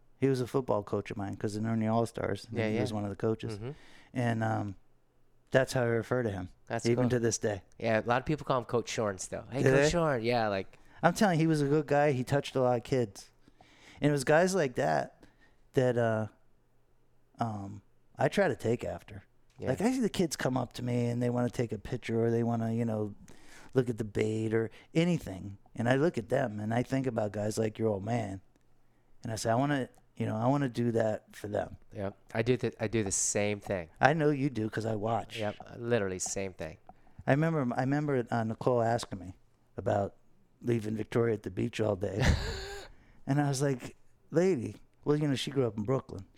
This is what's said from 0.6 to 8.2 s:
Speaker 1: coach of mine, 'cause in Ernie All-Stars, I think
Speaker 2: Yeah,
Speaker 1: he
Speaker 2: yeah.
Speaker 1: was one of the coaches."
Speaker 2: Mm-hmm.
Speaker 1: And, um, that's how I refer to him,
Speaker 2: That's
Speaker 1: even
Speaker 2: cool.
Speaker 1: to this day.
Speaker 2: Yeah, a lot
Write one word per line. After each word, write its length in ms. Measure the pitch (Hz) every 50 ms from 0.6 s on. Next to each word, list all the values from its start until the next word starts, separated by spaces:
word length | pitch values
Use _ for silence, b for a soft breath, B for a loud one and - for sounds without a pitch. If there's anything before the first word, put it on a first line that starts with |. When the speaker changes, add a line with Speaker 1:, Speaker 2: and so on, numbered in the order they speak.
| 127 - 110 104 101
Speaker 1:
coach 280 | - - 104 98 -
of 60 | 104 104
mine, 180 | 101 101 101
'cause 200 | - - 107 101
in 100 | 107 110
Ernie 220 | 117 113 110 110 110
All-Stars, 540 | 110 117 117 110 - - - 95 98 101
I 80 | - -
think 80 | 110 -
Speaker 2:
Yeah, 100 | 110 110
Speaker 1:
he 60 | 110
Speaker 2:
yeah. 60 | 107
Speaker 1:
was 120 | - - 107
one 100 | 104 101
of 60 | 101
the 60 | 98
coaches." 400 | - - 113 113 - - 113 110
Speaker 2:
Mm-hmm. 160 | 98 110 127 156 B B B B B B B B
Speaker 1:
And, 300 | 127 123 117 113 113 113
um, 320 | 110 113 107 104 101 95 - - _ _ _ _ _ _ _ _ _ _ - _ _
that's 220 | - 131 131 - -
how 80 | 131
I 40 | 120
refer 360 | 117 117 113 104 - 127 127 120
to 60 | 110
him, 200 | 101 95 92 - - _ - -
Speaker 2:
That's 180 | 113 113 -
Speaker 1:
even 200 | 117 120 120 127
Speaker 2:
cool. 40 | 120
Speaker 1:
to 80 | 127 120
this 180 | 113 113 104 -
day. 240 | - 110 101 95 - - - -
Speaker 2:
Yeah, 200 | 110 113 113 110
a 60 | 101
lot 140 | 117 120 131